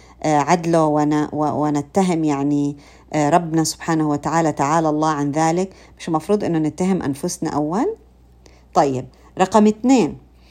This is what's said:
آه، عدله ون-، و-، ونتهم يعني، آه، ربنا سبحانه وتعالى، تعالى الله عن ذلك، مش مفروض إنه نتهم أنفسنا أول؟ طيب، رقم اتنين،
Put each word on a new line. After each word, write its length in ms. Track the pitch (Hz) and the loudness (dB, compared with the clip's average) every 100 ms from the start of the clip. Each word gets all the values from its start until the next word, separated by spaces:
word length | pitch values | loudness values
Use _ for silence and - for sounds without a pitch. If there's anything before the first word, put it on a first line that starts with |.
| - - | -20 -8
آه، 140 | 156 151 | 0 0
عدله 480 | 143 175 170 165 156 | 2 0 2 2 2
ون-، 380 | 151 147 151 | 2 2 0
و-، 60 | 151 | -2
ونتهم 880 | 147 151 127 151 143 139 202 185 165 | -2 -2 -2 -2 -2 -2 0 0 0
يعني، 540 | 156 139 143 147 143 143 - - - | 0 0 0 0 -2 -6 -16 -20 -6
آه، 160 | 151 147 | -2 2
ربنا 340 | 170 165 160 | 2 0 -2
سبحانه 460 | 156 - - 160 151 | -2 -4 -4 -2 0
وتعالى، 420 | 147 147 160 160 | -2 -2 0 0
تعالى 380 | 147 143 165 160 | 0 0 0 0
الله 180 | 151 156 | 0 0
عن 240 | 147 143 | 0 -2
ذلك، 420 | 147 160 170 190 - - - | 0 0 0 -4 -8 -20 -14
مش 100 | - | -4
مفروض 340 | 160 - 208 | -4 0 -2
إنه 160 | - 160 | 0 0
نتهم 420 | 151 151 185 185 | -2 -2 -2 0
أنفسنا 480 | 135 139 180 - 160 | -2 -6 -6 -6 -6
أول؟ 460 | 147 151 185 359 453 - _ _ _ - - _ | -4 -2 -2 -2 -4 -14 _ _ _ -20 -20 _
طيب، 320 | - 143 135 104 _ - - | 0 2 0 -8 _ -14 -4
رقم 280 | 185 220 214 | 2 4 4
اتنين، 500 | 214 247 262 147 131 - _ _ | 4 2 4 2 -2 -18 _ _